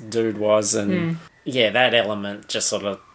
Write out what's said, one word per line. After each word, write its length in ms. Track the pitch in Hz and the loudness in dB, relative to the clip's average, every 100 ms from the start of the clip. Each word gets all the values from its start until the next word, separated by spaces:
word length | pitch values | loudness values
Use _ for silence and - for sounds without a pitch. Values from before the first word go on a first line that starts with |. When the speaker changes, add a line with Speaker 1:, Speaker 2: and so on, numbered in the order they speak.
| 110 | -6
Speaker 1:
dude 280 | 113 113 104 | -2 -2 0
was. 360 | 104 107 104 - | 2 2 2 0
And 160 | 101 | 0
Speaker 2:
Mm. 240 | 92 120 165 - _ | -2 -2 -6 -10 _
Speaker 1:
yeah, 260 | - 127 107 | -4 2 2
that 220 | 113 127 | 4 4
element 540 | 117 101 104 101 104 - | 4 2 -2 -6 -10 -6
just 220 | 110 - | -4 -2
sort 140 | 104 101 | -2 -4
of 140 | 95 _ | -6 _